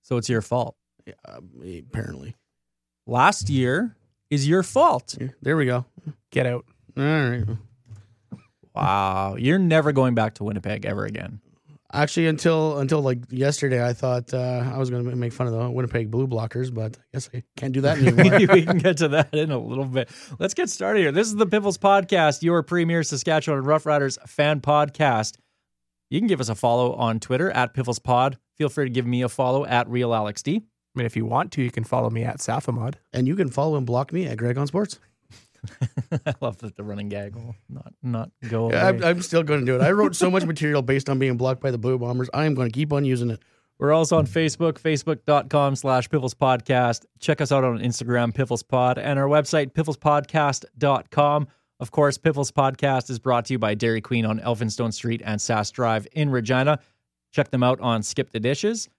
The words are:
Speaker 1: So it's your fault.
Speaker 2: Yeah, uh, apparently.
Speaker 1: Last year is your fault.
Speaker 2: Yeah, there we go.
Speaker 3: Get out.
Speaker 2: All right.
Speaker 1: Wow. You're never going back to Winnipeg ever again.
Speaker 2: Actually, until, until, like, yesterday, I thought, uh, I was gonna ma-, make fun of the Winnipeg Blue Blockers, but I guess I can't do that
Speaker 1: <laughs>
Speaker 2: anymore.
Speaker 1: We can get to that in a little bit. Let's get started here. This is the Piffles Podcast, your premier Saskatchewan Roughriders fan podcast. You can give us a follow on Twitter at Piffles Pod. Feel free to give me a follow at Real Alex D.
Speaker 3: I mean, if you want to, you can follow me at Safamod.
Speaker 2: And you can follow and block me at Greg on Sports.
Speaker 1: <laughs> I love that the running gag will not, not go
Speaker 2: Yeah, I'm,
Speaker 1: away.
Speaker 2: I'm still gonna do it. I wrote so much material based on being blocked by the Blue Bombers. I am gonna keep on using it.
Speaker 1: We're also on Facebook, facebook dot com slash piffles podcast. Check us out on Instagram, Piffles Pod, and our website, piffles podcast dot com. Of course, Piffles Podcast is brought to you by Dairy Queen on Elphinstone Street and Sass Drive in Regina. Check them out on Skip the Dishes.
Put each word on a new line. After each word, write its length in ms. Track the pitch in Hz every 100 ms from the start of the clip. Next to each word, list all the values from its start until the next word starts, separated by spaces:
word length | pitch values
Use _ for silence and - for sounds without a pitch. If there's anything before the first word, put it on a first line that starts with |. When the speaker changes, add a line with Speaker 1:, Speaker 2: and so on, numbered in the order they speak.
Speaker 1:
So 160 | _ 123
it's 100 | 110
your 140 | 117
fault. 340 | - 123 113 _ _ _ -
Speaker 2:
Yeah, 80 | - -
uh, 140 | 55 87 62 90 87
apparently. 580 | 73 - - 65 113 - _ _ _ _ _ _ -
Speaker 1:
Last 420 | 120 160 208 -
year 480 | 139 123 147 233 - _ _ _
is 160 | 147 139
your 160 | 185
fault. 540 | 180 262 330 127 - 135
Speaker 2:
Yeah, 100 | 127 -
there 160 | 131 160
we 80 |
go. 220 | 127 123 123 - 156 - _
Speaker 3:
Get 160 | 135 123
out. 200 | 120 - _ _ -
Speaker 2:
All 60 |
right. 420 | 143 156 131 120 104 104 - _ _ - _ _ _ - _ _ _
Speaker 1:
Wow. 600 | - - 98 95 95 98 107
You're 200 | 123 185
never 340 | 180 160 151
going 220 | 139 127
back 200 | 117 110
to 100 | -
Winnipeg 420 | 104 104 101 104 101
ever 180 | 101
again. 360 | 101 104 - 107 _ _ _ 147 _
Speaker 2:
Actually, 320 | 143 147 - 165
until, 500 | 156 170 160 156 143
until, 240 | 135 156
like, 160 | 135 123 120
yesterday, 580 | 127 139 147 143 127 120
I 60 |
thought, 400 | 120 131 123 120
uh, 320 | 127 127 123 127
I 60 | 131
was 100 | 131
gonna 140 | 123
ma-, 120 | 123
make 200 | 123 120
fun 120 | 113 123
of 60 |
the 180 | 113 123
Winnipeg 400 | 123 123 120 107
Blue 160 | 117 131
Blockers, 460 | 117 113 123 127
but 240 | 113 110 -
I 60 | _
guess 160 | 135 -
I 80 | 123 - -
can't 160 | 135
do 80 | 131
that 160 | 143 151
Speaker 1:
<laughs> 0 |
Speaker 2:
anymore. 400 | 135 - 185 190 190
Speaker 1:
We 100 | 190
can 140 | 165 185
get 180 | 175 160
to 100 | 160
that 260 | 151 147
in 160 | 151 156
a 80 | 131
little 260 | 110 127
bit. 240 | 135 127 120 - - 127
Let's 160 | 185
get 160 | - 359
started 300 | - 190 214
here. 120 | 160
This 140 | 151 220
is 100 | 208
the 80 |
Piffles 320 | 208 214 202 180
Podcast, 680 | 196 196 190 185 156 139
your 200 | 165 170
premier 400 | - 175 165 170
Saskatchewan 600 | 156 139 170 156 160 143
Roughriders 520 | 135 156 151 147 139 123 -
fan 360 | - 147 151
podcast. 720 | 143 147 147 - 147 113 117 - _ _ _ _ _ _ _
You 100 | 147
can 100 | 220
give 120 | 165
us 80 | 113
a 60 |
follow 400 | 107 120 120 123
on 260 | - 120 110
Twitter 300 | - 127 185
at 240 | 123 123
Piffles 240 | - 123 113
Pod. 400 | - 123 135 131 _ _
Feel 140 | 147
free 160 | - 135
to 40 |
give 160 | 123 120
me 140 | 123
a 80 | 123
follow 380 | - 127 135 -
at 200 | 120 117
Real 240 | 123 123
Alex 280 | 113 107 104
D. 140 | - 208
Speaker 3:
I 60 | - _ _ 131
mean, 60 |
if 100 | 117
you 120 | 117 110
want 260 | 120 175
to, 100 | -
you 80 | 123
can 140 | 117
follow 240 | 113 123 117
me 140 | 113
at 140 | 117 -
Safamod. 560 | - 123 - 120 117 139 _
Speaker 2:
And 140 | 131 127
you 80 | 190
can 140 | 147
follow 260 | 117 156 147
and 80 |
block 300 | 120 120 143
me 120 | 170 165
at 120 | 113
Greg 180 | 120 123
on 100 | 139
Sports. 320 | 180 208 - _ _ _ - _ _
Speaker 1:
<laughs> 640 | - - 123 - - 160 -
I 80 | 127
love 180 | 127 101
that 160 | 110
the 80 | -
running 260 | 104 101 104
gag 280 | 101 101 113
will 180 | 117 110 _
not, 260 | 131 - _
not 280 | 127 117 - _ 117
go 240 | 113 117
Speaker 2:
Yeah, 160 | 127 185
I'm, 80 | 185
Speaker 1:
away. 120 | 170
Speaker 2:
I'm 140 | 175
still 220 | 180 165
gonna 200 | 156 147
do 120 | 127 127
it. 40 |
I 120 | 139
wrote 240 | 202 202 175
so 120 | 180
much 160 | 185
material 380 | 170 156 151 147
based 260 | 123 135 135
on 120 | 131
being 160 | 135 120
blocked 240 | 127 127
by 80 | 139
the 80 | 120
Blue 180 | 120 131
Bombers. 300 | 120 123 123
I 120 | - 156
am 80 |
gonna 140 | 135 120
keep 240 | 117 147
on 120 | 143
using 260 | 143 127 120
it. 100 | 113 _ _ _ _
Speaker 1:
We're 140 | 139
also 260 | 160 156 165
on 80 | 143
Facebook, 460 | 165 160 - 165 156
facebook 400 | 160 147 - 151
dot 260 | - 143 -
com 260 | 147 139 135
slash 340 | 135 127 120
piffles 240 | 151 127
podcast. 720 | - 135 123 - 127 120 113 _ _
Check 200 | - 151
us 120 | 139
out 100 | 139
on 160 | 131 113
Instagram, 560 | 123 113 120 120 120
Piffles 300 | 113 127 120
Pod, 340 | - 127 123 127
and 220 | - 139
our 60 | 139
website, 440 | 151 139 160 139
piffles 240 | - 156 139
podcast 680 | 151 147 143 165 143 131 - 120
dot 340 | 143 131 -
com. 360 | - 147 147 143 _ _ _
Of 140 | 127
course, 260 | - 147 -
Piffles 320 | 165 143 135
Podcast 580 | - 135 131 139 131 -
is 120 | 120
brought 240 | 131 120 110
to 80 |
you 40 | 127
by 140 | 110
Dairy 260 | 107 117 113
Queen 240 | 107 120
on 160 | 110 110
Elphinstone 500 | 120 110 117 107 117
Street 300 | - 120 113
and 160 | - 104
Sass 300 | - 110 107
Drive 360 | - 120 110 104
in 180 | 156 147
Regina. 480 | 127 113 127 135 147 _ _ _ _ _
Check 180 | - 139
them 120 | 127
out 160 | 123 127
on 220 | 123 113
Skip 260 | 104 - -
the 80 | 113
Dishes. 480 | 117 143 208 226 -